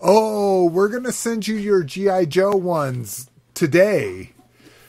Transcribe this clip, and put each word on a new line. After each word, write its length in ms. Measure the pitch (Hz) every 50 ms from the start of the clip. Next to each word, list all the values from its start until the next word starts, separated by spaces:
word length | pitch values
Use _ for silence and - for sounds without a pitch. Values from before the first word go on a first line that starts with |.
"Oh, 640 | - 180 202 220 220 220 214 208 202 196 190 185 175 165
we're 180 | 160 185 202 208
gonna 240 | 233 247 254 247
send 340 | - - - 233 233 220 -
you 80 | 214 220
your 280 | 208 202 208 202 185
G 260 | 160 135 - 185 196 196
I 160 | 185 185 175
Joe 320 | 147 143 185 190 202 202
ones 760 | 196 175 180 170 156 143 131 127 120 117 101 - - - - _ _ _ _ _
today." 800 | - 180 143 139 180 196 214 196 147 107 98 92 92 - - _ _ _ _ _ _ _ - _ _ -